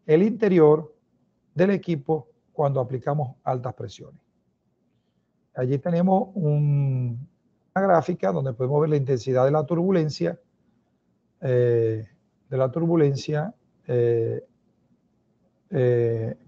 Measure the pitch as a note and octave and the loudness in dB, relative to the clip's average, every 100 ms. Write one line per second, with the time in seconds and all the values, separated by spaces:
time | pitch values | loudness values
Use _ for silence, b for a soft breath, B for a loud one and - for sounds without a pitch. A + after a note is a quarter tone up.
0 | - D#3 G#3+ B3 G#3 F3+ D3+ D#3 - _ | 2 4 2 0 2 6 6 6 0 _
1 | _ _ _ _ _ D3 F#3+ F#3+ F#3 D#3 | _ _ _ _ _ -2 0 0 -2 -6
2 | C3+ D#3+ - _ _ - C#3+ C3+ A#2+ B2+ | -4 -6 -6 _ _ -4 -2 -2 -4 -6
3 | C#3+ D3 C3 - - B2+ B2 - A2+ - | -4 -4 -6 -8 -6 -6 -6 -10 -14 -16
4 | - - _ _ _ _ _ _ _ _ | -20 -20 _ _ _ _ _ _ _ _
5 | _ _ _ _ _ - B2+ C#3 F3 E3+ | _ _ _ _ _ -6 -4 -4 -2 0
6 | F#3 F#3+ F#3+ A3 D3+ D3 D3 C#3+ C#3 B2+ | 2 2 -2 -2 0 2 2 0 0 -2
7 | B2 A#2 D3 _ _ _ _ F#3 G3 E3 | -4 -6 -12 _ _ _ _ -2 2 2
8 | - F3 F#3+ E3+ C3+ A#2 B2+ D3 D#3 D3 | 2 -2 -2 -2 -4 -4 -2 0 2 0
9 | C3 B2+ C3+ B2+ C3+ D#3 C#3 E3+ F#3 F#3 | 0 -2 0 2 2 2 0 -2 0 0
10 | D#3 - E3+ - _ _ _ _ _ _ | 0 -2 -6 -6 _ _ _ _ _ _
11 | _ _ _ _ C3 B2 A#2+ A#2 A2+ A2 | _ _ _ _ -2 2 2 2 0 -2
12 | A2 _ _ _ - C3 C3 E3 E3 E3+ | -8 _ _ _ -8 -2 -2 -2 0 2
13 | C#3+ C3+ - D3 F#3 - _ _ - B2 | 2 0 -4 -6 -6 -10 _ _ -4 0
14 | A#2 A#2 A2+ A#2 - _ _ _ _ _ | 2 0 -2 -6 -10 _ _ _ _ _
15 | _ _ _ _ _ _ - D#3 B2 A#2+ | _ _ _ _ _ _ -6 0 2 2
16 | A#2 A2+ A2+ - | 0 -2 -6 -10